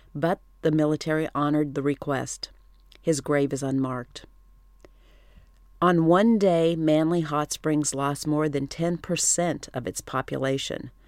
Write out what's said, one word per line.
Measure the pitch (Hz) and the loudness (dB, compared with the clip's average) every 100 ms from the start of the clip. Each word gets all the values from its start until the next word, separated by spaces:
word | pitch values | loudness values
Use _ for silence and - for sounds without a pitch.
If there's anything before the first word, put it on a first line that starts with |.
| - 147 | -16 -4
but | 165 196 _ _ | -2 -2 _ _
the | 160 | 0
military | 160 151 151 160 156 160 143 | 2 2 0 -2 -2 -2 -2
honored | 147 151 147 135 | 0 0 0 -2
the | |
request. | 139 139 - 135 127 - - - - - - - | -2 -2 -2 -4 -4 -10 -14 -18 -20 -20 -20 -8
His | - 147 | -2 0
grave | 131 147 139 | 2 0 0
is | 135 | -2
unmarked. | 135 135 131 123 120 - - - _ - _ _ - - _ - _ - - _ _ - | -4 -2 -2 -6 -10 -16 -20 -20 _ -20 _ _ -20 -20 _ -20 _ -20 -20 _ _ -2
On | 175 170 165 | 2 4 6
one | 175 226 226 | 6 6 4
day, | 196 170 165 165 | 4 4 2 2
Manly | 156 151 160 175 | 2 4 4 2
Hot | 156 147 151 | 0 -2 -2
Springs | - 156 151 143 135 | -4 0 0 0 -2
lost | 139 143 151 | -2 -2 -2
more | 151 156 | 0 0
than | 139 139 | -2 -6
ten | - 170 170 | -4 -4 -4
percent | - 165 - - 175 - - | -4 -2 0 0 0 -4 -8
of | 127 120 | -8 -8
its | - | -8
population. | - 131 - 135 135 135 - - 127 - | -8 -6 -4 -2 -2 -2 -4 -8 -10 -18